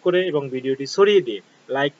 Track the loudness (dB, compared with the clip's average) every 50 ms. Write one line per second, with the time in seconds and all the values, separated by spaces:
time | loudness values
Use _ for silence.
0 | -2 0 0 0 0 0 -2 -4 -4 -4 -6 -6 -4 -4 -4 -4 -6 -4 2 4
1 | 4 6 6 4 2 2 -4 -10 -12 _ _ _ _ -8 -4 -2 -2 -2 -4